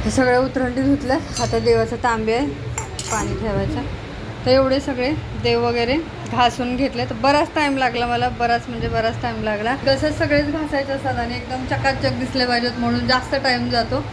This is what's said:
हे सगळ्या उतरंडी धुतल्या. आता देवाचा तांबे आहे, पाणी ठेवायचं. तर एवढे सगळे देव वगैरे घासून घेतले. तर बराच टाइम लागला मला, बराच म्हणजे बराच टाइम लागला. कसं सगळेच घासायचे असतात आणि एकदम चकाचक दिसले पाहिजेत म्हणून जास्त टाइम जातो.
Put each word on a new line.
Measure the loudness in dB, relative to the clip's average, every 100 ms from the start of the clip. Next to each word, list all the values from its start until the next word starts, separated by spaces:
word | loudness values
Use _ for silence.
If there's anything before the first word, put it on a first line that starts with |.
हे | 0
सगळ्या | 2 4 4
उतरंडी | 2 0 -2 0
धुतल्या. | 2 2 2 -2 -2 -4
आता | 0 0
देवाचा | 4 4 2 0
तांबे | 0 0 0
आहे, | 0 0 -4 -6 -8 -8 -8 -4
पाणी | -2 -2 -2
ठेवायचं. | -2 0 0 -2 -4 -8 -10 -10 -10 -4 4
तर |
एवढे | 4 6 2
सगळे | 0 -2 -2 -2 -4 -2
देव | 2 2 2
वगैरे | 0 0 0 -2 -10 -6
घासून | 2 2 2 -4 0
घेतले. | 0 0 -4
तर |
बराच | 0 4 4 2 0
टाइम | 0 2
लागला | 0 0 0
मला, | 2 0
बराच | 0 2 2 0
म्हणजे | -4 -2
बराच | 0 0 0
टाइम | -4 -2
लागला. | -2 -2 -2 0
कसं | 2 2 2
सगळेच | 0 2 2 2
घासायचे | -2 -2 -2 -2
असतात | -2 -2 -2
आणि | -2 -6
एकदम | -6 -6 -2
चकाचक | 0 0 2 0
दिसले | -2 -2 0 2
पाहिजेत | 2 0 0
म्हणून | 0 0 2
जास्त | 0 2 -2
टाइम | 0 0 0
जातो. | 0 0 -2 -4